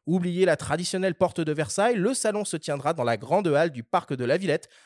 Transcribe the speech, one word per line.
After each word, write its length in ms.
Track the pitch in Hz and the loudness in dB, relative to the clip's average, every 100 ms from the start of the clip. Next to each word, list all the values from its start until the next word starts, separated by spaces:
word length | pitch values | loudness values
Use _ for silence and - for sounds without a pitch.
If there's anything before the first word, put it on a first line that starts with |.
| - | -2
Oubliez 380 | 180 175 175 | 0 0 2
la 120 | 185 151 | 4 2
traditionnelle 600 | - 160 180 190 190 - | 0 -4 -2 -2 -2 0
porte 240 | 180 - | 0 0
de 120 | 151 | -2
Versailles, 440 | 151 143 - 220 226 | -2 -2 0 2 2
le 180 | 196 | 0
salon 300 | 262 214 208 | 0 -2 -2
se 120 | 202 160 | -4 -6
tiendra 380 | - 143 143 | -4 -2 -2
dans 80 | 165 | 0
la 140 | 120 113 | 0 -2
grande 320 | 113 180 180 | 0 0 2
halle 240 | 143 170 | 2 2
du 100 | 127 | -2
Parc 320 | 117 180 - | -2 -2 -2
de 100 | 131 | -4
la 120 | 120 165 | 0 0
Villette, 320 | 190 156 - _ | 2 -2 -4 _